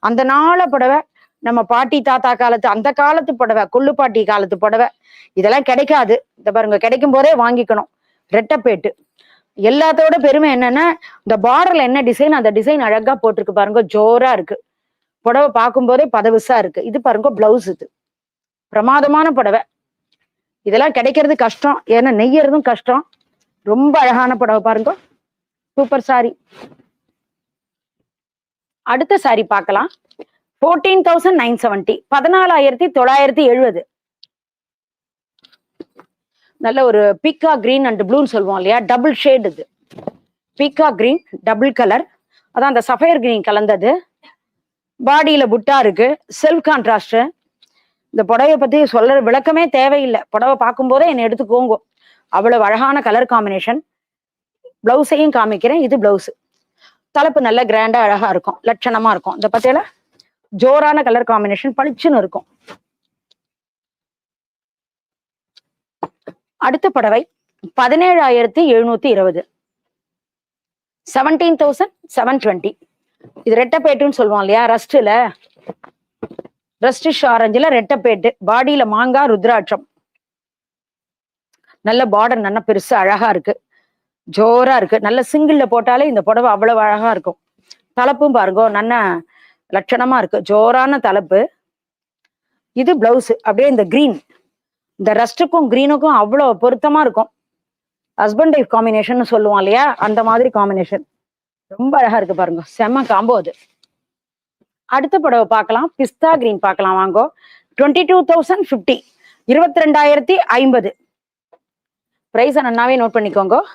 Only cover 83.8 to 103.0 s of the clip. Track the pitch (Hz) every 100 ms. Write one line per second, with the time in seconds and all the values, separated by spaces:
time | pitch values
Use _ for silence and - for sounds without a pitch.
83.8 | _ _ _ _ - 170 220 233 254 262
84.8 | 202 220 208 240 254 302 302 302 254 233
85.8 | 233 247 302 233 185 220 240 208 220 226
86.8 | 214 208 226 208 - 165 _ _ _ -
87.8 | _ - 247 269 294 247 190 190 226 208
88.8 | 220 240 202 170 165 _ _ _ _ 196
89.8 | 196 240 247 262 190 208 202 208 226 254
90.8 | 262 277 214 196 170 190 277 _ _ _
91.8 | _ _ _ _ _ _ _ _ _ -
92.8 | 262 339 220 240 - 226 226 208 277 254
93.8 | 196 226 294 240 _ _ _ _ _ _
94.8 | _ _ 196 214 233 - 339 339 285 254
95.8 | 277 294 311 262 208 269 277 196 240 247
96.8 | 302 294 285 208 220 _ _ _ _ _
97.8 | _ _ _ - 214 214 320 302 247 226
98.8 | 226 214 208 247 240 233 208 202 196 226
99.8 | 285 - 208 214 226 226 254 214 202 196
100.8 | 175 196 - _ _ _ _ _ _ 196
101.8 | 254 277 247 220 190 180 175 170 165 -
102.8 | 233 262